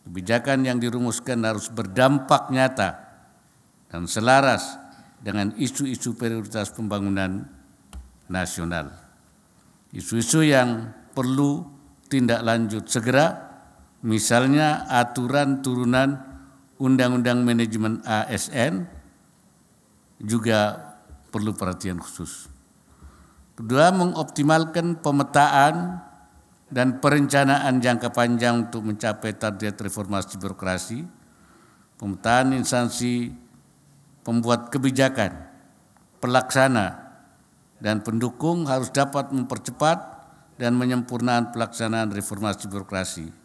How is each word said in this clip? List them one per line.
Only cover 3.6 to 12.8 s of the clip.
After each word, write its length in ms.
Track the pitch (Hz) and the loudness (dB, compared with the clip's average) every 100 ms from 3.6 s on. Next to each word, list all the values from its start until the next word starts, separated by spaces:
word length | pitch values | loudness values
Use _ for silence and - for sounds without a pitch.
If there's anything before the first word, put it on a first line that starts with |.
| _ _ | _ _
dan 240 | _ 85 90 | _ -10 -6
selaras 720 | 113 117 135 139 104 - - - - - _ | 0 6 6 6 0 -4 -14 -20 -20 -20 _
dengan 320 | 107 104 101 | -6 -2 -2
isu-isu 640 | - 127 - 139 120 127 113 | -2 -4 -2 -4 -4 -6 -4
prioritas 560 | 120 113 104 110 101 | -4 -4 -6 -6 -6
pembangunan 720 | - 107 101 101 98 95 95 139 - - _ _ - - _ | -6 -4 -2 -2 -2 -2 -4 -10 -18 -20 _ _ -18 -18 _
nasional. 640 | - 92 87 - 85 85 73 - - _ _ _ _ _ _ _ _ | -8 -6 -4 -6 -6 -6 -8 -16 -20 _ _ _ _ _ _ _ _
Isu-isu 480 | 107 - 117 117 160 | -14 -4 -4 2 4
yang 480 | 156 135 123 113 113 - - | 6 6 4 0 -6 -14 -10
perlu 560 | - 127 131 143 147 175 - - _ _ | -4 0 2 0 0 -8 -18 -20 _ _
tindak 320 | 135 120 113 | 0 2 2
lanjut 480 | 113 113 113 110 | 2 0 0 -4